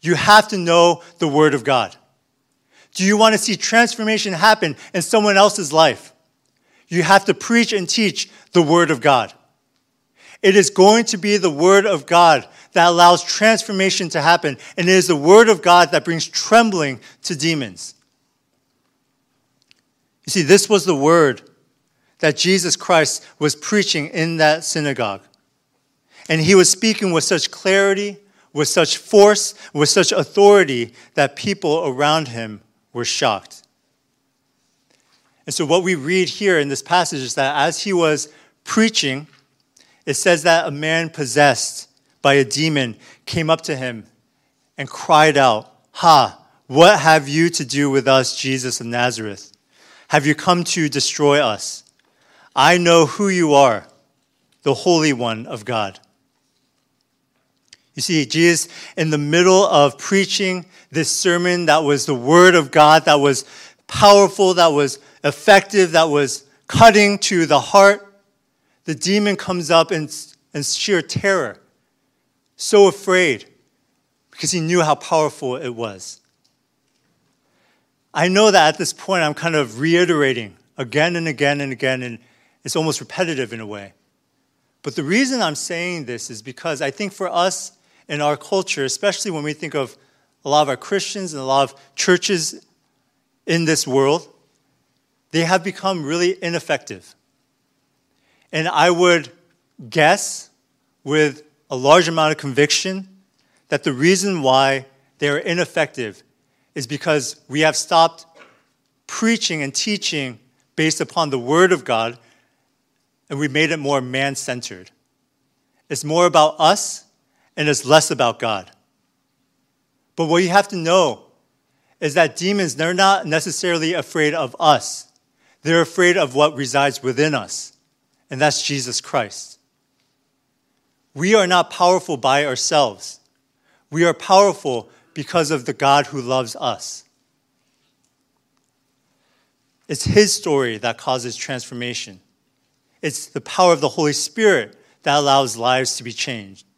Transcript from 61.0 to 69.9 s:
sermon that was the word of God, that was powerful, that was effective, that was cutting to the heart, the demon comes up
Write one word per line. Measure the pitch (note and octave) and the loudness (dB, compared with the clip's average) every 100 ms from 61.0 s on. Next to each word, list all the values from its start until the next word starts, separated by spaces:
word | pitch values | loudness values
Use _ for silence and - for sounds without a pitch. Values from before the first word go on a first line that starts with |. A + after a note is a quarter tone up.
| D#3 | -4
sermon | - F#3 F3 F3 F3 E3+ | -2 -2 0 0 -2 2
that | D3+ | 2
was | D3+ C#3+ - | 2 -2 -2
the | C3+ | -6
word | A#2+ E3+ F3+ F3 | 2 6 6 6
of | C#3 | 2
God, | D#3 D3+ D#3+ D#3 | 4 6 6 4
that | D3+ | 2
was | C#3+ C3 - - - _ _ | 2 0 -6 -20 -20 _ _
powerful, | - G#3 G3+ G3 G3 F#3+ | 4 6 8 6 2 0
that | F3 E3+ | 4 2
was | D3 C#3+ - _ _ | 2 -2 -4 _ _
effective, | D3 C#3+ - G3 F#3+ G#3 F3+ | -6 -4 4 4 4 0 2
that | E3 D#3+ | 2 2
was | D3 C#3 - _ _ _ | 0 -2 -6 _ _ _
cutting | - A3+ G#3 G#3 G3+ | 6 8 8 4 2
to | - F3+ D#3+ | -2 -2 2
the | D3+ | 0
heart, | - G3+ G3 G3+ - _ _ _ _ _ _ _ - | 4 6 6 4 -6 _ _ _ _ _ _ _ -10
the | D3 | -8
demon | E3+ G3+ G#3 G3 | -2 0 0 -4
comes | - F3+ D3+ | -6 -8 2
up | E3 D#3+ | 2 2